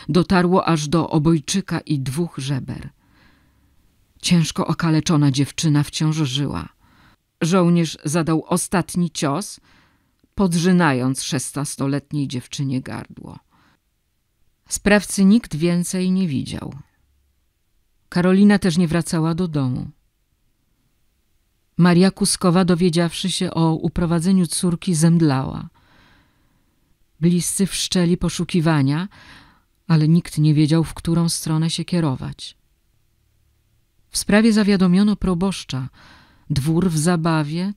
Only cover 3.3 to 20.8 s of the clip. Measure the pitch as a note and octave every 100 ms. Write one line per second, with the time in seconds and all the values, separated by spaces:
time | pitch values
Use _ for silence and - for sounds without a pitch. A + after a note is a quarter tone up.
3.3 | _ _ _ _ _ _ _ _ _ -
4.3 | F3 D#3 - - D#3 E3+ D#3 D3+ D3+ C#3+
5.3 | C3 C3+ - E3 D3 C#3 - D#3 D#3 C#3+
6.3 | C3 C#3 E2+ E2 _ _ _ _ _ _
7.3 | _ E3 F#3+ F3 E3+ D#3+ - D3+ E3+ D3+
8.3 | D#3+ - F3+ - F#3 D#3 F3+ E3+ - D3+
9.3 | D3 G3+ - _ _ _ _ _ _ _
10.3 | - F#3+ E3+ F3 F3+ D#3+ B2+ B2+ C3+ -
11.3 | C#3+ - C#3+ C#3 - C#3 C#3+ - D3 C3+
12.3 | B2+ - - C3+ C3 B2+ G#2+ - - -
13.3 | - _ _ _ _ _ _ _ _ _
14.3 | _ _ _ - - - G#3 - - F#3+
15.3 | A#3 - D3 E3+ F3 F3 F#3 F#3 F#3 F3+
16.3 | C3 - - - C#3 - _ _ _ _
17.3 | _ _ _ _ _ _ _ _ F3 F3+
18.3 | F#3+ G3+ G#3 G3 D#3+ E3 E3+ - E3+ D#3+
19.3 | E3 F3+ D3 C3 B2+ A#2+ - _ _ _
20.3 | _ _ _ _ _